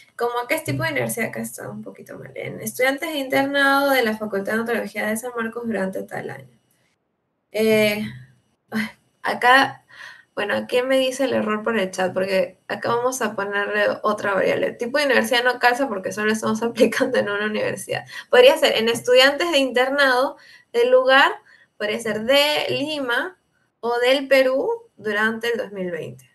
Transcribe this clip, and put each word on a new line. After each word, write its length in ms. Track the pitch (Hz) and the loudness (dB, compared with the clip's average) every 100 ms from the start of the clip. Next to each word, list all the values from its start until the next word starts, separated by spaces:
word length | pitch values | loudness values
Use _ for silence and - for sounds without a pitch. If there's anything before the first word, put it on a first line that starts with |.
| _ - | _ -6
como 220 | 240 240 | -4 -4
acá 160 | 240 | -4
es 100 | 311 | -4
tipo 180 | - 277 | -4 -4
de 100 | 320 | -4
universidad, 360 | 269 226 226 226 | -2 -4 -4 -6
acá 120 | 226 | -6
está 280 | 226 - 208 | -10 -10 -12
un 140 | 214 | -12
poquito 360 | 214 - - - | -14 -18 -18 -18
mal. 140 | - | -16
En 260 | - - - | -12 -10 -10
estudiantes 520 | 226 - 262 285 339 | -8 0 0 0 -4
de 60 | 302 | -6
internado 720 | 269 269 277 277 277 277 277 | -2 0 0 2 2 4 2
de 120 | 262 | 2
la 140 | 226 214 | 0 -2
Facultad 360 | 208 196 196 | -4 -4 -2
de 60 | 220 | -4
Odontología 460 | 233 220 208 208 214 | -2 -4 -4 -6 -4
de 100 | 220 | -4
San 160 | 247 240 | -6 -6
Marcos 300 | 226 240 233 | -6 -6 -6
durante 360 | 196 190 196 | -4 -4 -6
tal 280 | 196 - - | -10 -10 -10
año. 280 | - - _ _ _ _ _ _ _ _ _ _ | -14 -18 _ _ _ _ _ _ _ _ _ _
Eh, 560 | 214 220 214 214 208 214 - - _ _ _ - | 0 2 4 2 0 -6 -12 -20 _ _ _ -8
ay, 180 | 220 214 - _ _ | -4 -4 -8 _ _
acá, 640 | 190 208 247 262 - - _ - - - _ | -6 2 6 6 4 -2 _ -20 -20 -20 _
bueno, 320 | - 202 214 214 | -6 -4 -4 0
¿quién 200 | 247 262 | 0 2
me 100 | 262 | 2
dice 260 | 262 262 | 0 0
el 100 | 254 | -2
error 280 | 226 214 214 | 0 0 -2
por 160 | 226 220 | -2 -2
el 120 | 190 | -2
chat? 220 | 185 185 | -2 -2
Porque 440 | 190 190 190 175 - - | -2 0 0 -2 -4 -10
acá 220 | 202 226 | -6 -2
vamos 260 | 240 247 262 | 0 -2 -2
a 120 | 214 | -4
ponerle 520 | 214 202 202 202 208 208 202 | -4 -4 -4 -2 0 0 0
otra 320 | 214 - 202 | -2 -2 -2
variable. 340 | 190 - 85 - | 0 0 0 -2
El 100 | - | -4
tipo 200 | 240 294 | -4 0
de 80 | 285 | 2
universidad 380 | 220 226 240 | 2 2 2
no 140 | 247 247 | 2 2
calza 300 | 240 247 262 | 2 2 -2
porque 240 | 196 190 | -4 -8
solo 200 | 214 214 | -4 -2
estamos 300 | 220 220 220 | 0 -2 -2
<laughs> 0 | |
aplicando 560 | 233 233 220 - 240 214 | -2 2 2 2 0 0
en 100 | 208 | -2
una 180 | 202 214 | -2 -4
universidad. 580 | 208 - - - - - - - | -4 -4 -6 -6 -8 -8 -16 2
Podría 260 | 247 254 311 | 8 8 8
ser 180 | 269 - | 2 2
en 120 | 226 | 0
estudiantes 600 | 233 247 254 269 285 349 | 0 4 6 6 4 0
de 80 | 285 | 2
internado 760 | 269 233 254 285 269 247 277 - - - _ | 2 2 2 2 2 4 0 -4 -20 -20 _
del 180 | 233 247 | 0 4
lugar, 420 | 254 254 262 330 415 _ - _ - | 4 6 6 6 0 _ -20 _ -8
podría 240 | 208 226 | -4 -4
ser 220 | 226 214 | -4 -4
de 420 | 226 277 294 302 - | 2 2 4 0 -2
Lima 680 | 254 294 294 254 247 359 - _ _ _ _ | -4 -4 -4 -2 -2 -4 -10 _ _ _ _
o 180 | 233 240 | -4 0
del 300 | 247 277 269 | 2 2 4
Perú 540 | 269 262 269 440 466 - - | 4 4 2 -2 -4 -8 -12
durante 500 | 208 208 220 226 233 | -4 0 0 -2 -4
el 60 | 226 | -4
dos 140 | 202 | -6
mil 180 | 196 180 | -6 -6
veinte, 400 | 165 135 127 _ | -6 -10 -14 _